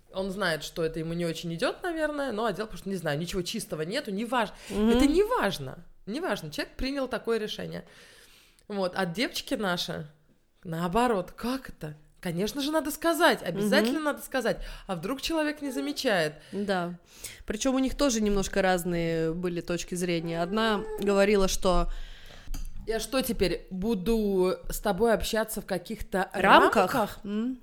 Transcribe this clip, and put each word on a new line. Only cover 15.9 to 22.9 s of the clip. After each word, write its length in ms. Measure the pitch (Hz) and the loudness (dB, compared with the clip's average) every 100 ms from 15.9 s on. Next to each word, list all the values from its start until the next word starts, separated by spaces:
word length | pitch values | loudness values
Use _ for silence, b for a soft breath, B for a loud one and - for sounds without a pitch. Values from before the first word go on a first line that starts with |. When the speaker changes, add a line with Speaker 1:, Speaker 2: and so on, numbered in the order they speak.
| 285 262 190 151 151 B | -2 2 2 2 -2 B
Speaker 2:
Да. 440 | 185 208 185 175 175 B B B B - | -6 -2 0 -2 -6 B B B B -6
Причем 300 | 214 269 262 | -2 2 2
у 40 | |
них 160 | 262 - | 2 2
тоже 260 | 285 226 | 2 4
немножко 400 | 214 202 185 202 | 2 2 2 2
разные 720 | 190 185 175 170 165 165 160 | 4 2 2 0 0 0 0
были 260 | 165 180 175 | 0 -2 -4
точки 340 | 170 170 - 180 | -4 -4 -4 -4
зрения. 460 | 180 170 165 165 | 0 0 -2 -2
Одна 440 | 175 214 220 214 214 427 | -2 0 2 0 -2 -2
говорила, 460 | 202 196 196 208 190 | 2 4 6 6 4
что 400 | - 190 175 170 B B B B B B - - - | 4 4 4 4 B B B B B B -6 -6 -8
Speaker 1:
Я 140 | - | -4